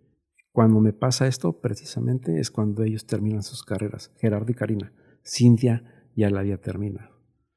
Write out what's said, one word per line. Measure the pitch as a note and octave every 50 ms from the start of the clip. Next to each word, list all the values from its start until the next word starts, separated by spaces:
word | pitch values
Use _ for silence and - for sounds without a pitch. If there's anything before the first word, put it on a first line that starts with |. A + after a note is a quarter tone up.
| _ _ _ _ _ _ _ _ _ _
cuando | - B2 A2+ A2 A2 G#2+
me | G#2+ G#2+
pasa | G#2 - - C3 B2 - C3+
esto, | C3 C3 - - E3+ E3 -
precisamente | - A2 G#2 - - - - A#2+ A#2+ A#2+ B2+ B2+ B2+ - E2 D#3
es | C3 -
cuando | - - G#2+ G#2+ G2+ G#2+ A2
ellos | A2 A2 G#2+ -
terminan | - A#2 G2+ G#2 G#2+ G#2+ G#2
sus | G2 - - - -
carreras, | - G#2 F#2 A2 G2+ - - - - _ _
Gerardo | - A2+ G#2+ G#2 G#2+ A2+
y | A2+
Karina. | - G#2+ G#2+ A2 G2+ F#2 - _ _ _ _ _ _ -
Cintia | - - - A#2+ A#2+ A#2 A2 A#2+ A#2+ A#2 A#2 - - - _ _ _ -
ya | G#2+ G#2+ G2+
la | G2+ G2
había | G2 G2+ G2 F#2
terminado, | - G2 F#2 G2 G#2 G#2 F#2+ - - - _ _ _ _ _ _ _ _ _